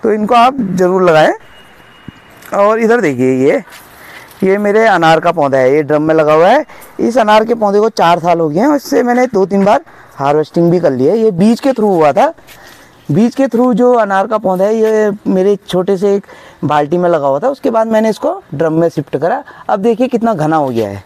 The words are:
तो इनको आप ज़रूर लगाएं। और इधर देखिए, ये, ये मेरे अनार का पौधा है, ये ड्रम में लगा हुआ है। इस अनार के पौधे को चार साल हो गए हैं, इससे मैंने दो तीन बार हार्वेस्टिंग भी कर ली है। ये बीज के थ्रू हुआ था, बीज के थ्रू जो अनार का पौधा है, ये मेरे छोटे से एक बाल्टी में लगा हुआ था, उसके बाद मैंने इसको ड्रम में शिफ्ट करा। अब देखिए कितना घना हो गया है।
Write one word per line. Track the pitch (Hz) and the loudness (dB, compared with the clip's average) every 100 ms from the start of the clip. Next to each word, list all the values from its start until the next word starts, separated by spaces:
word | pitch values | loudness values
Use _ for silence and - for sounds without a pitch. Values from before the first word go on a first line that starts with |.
तो | 226 | -2
इनको | 214 208 240 | -2 0 2
आप | 240 277 | 2 0
ज़रूर | 202 180 180 185 | -6 -2 0 2
लगाएं। | 180 156 165 427 - - - - - - - - - - - - | 2 4 2 0 -10 -20 -20 -20 -20 -20 -20 -20 -20 -20 -8 -2
और | 202 226 | 0 2
इधर | 226 240 | 0 0
देखिए, | 185 127 127 131 135 | 0 0 0 2 2
ये, | 180 185 - - - - - - - | 0 -4 -20 -20 -20 -20 -20 -20 -6
ये | 190 196 | -2 0
मेरे | 208 202 226 | 0 2 2
अनार | 185 160 160 | 2 2 2
का | 165 | 0
पौधा | 160 143 135 | 0 0 2
है, | 127 | 2
ये | 147 | 2
ड्रम | 147 151 | 0 -2
में | 156 160 | 0 0
लगा | 151 | 2
हुआ | 156 175 | 4 4
है। | 262 294 - - - | 2 0 -12 -20 -6
इस | 233 233 | -2 0
अनार | 214 214 226 | 2 2 2
के | |
पौधे | 233 208 202 | -2 0 0
को | 220 | 0
चार | 214 175 175 | 0 0 0
साल | 165 170 | 0 0
हो | 165 | 0
गए | 147 | 0
हैं, | 262 294 | 0 -2
इससे | - 277 | -2 -2
मैंने | 247 240 254 | 0 0 0
दो | 202 190 | 0 0
तीन | 196 196 | 0 2
बार | 247 330 - - - | 0 -2 -20 -20 -6
हार्वेस्टिंग | 139 151 151 - 170 | -2 0 -2 0 0
भी | 180 | 2
कर | 165 | 0
ली | 131 131 | 0 0
है। | 214 | 2
ये | 220 | 0
बीज | 170 208 233 | 2 0 2
के | 277 | -2
थ्रू | 254 214 | 0 0
हुआ | 185 151 | 2 2
था, | 135 269 330 - - - - - _ - | 2 0 -2 -20 -20 -20 -20 -20 _ -4
बीज | 151 233 - | 0 0 0
के | 269 | -2
थ्रू | 226 247 | 0 0
जो | 214 247 | 2 2
अनार | 247 208 190 196 | 2 0 -2 -2
का | 220 | -4
पौधा | 214 185 196 | -2 -2 0
है, | 226 | 0
ये | 220 220 214 202 - | 0 0 0 -2 -4
मेरे | 190 185 202 - | 0 0 -2 -4
छोटे | 185 185 196 | -4 -2 -2
से | 202 202 | 0 -2
एक | - - - - | -4 -20 -20 -8
बाल्टी | 143 151 147 175 | -2 -2 0 -2
में | 180 | 0
लगा | 165 139 | 0 0
हुआ | 139 | -2
था, | 214 | -2
उसके | 277 269 | -4 -4
बाद | 226 226 | -2 0
मैंने | 220 220 | 0 0
इसको | 208 277 370 - | -2 -4 -6 -10
ड्रम | 139 160 | -4 -2
में | 160 170 | 0 -2
शिफ्ट | 160 147 143 | -2 -6 -4
करा। | 160 247 285 - - | -4 -4 -8 -20 -6
अब | 214 | -2
देखिए | 202 220 254 | 0 0 -2
कितना | 240 226 | -2 -2
घना | 208 151 160 | -2 -2 0
हो | 139 | -2
गया | 117 107 | -2 -4
है। | 101 | -6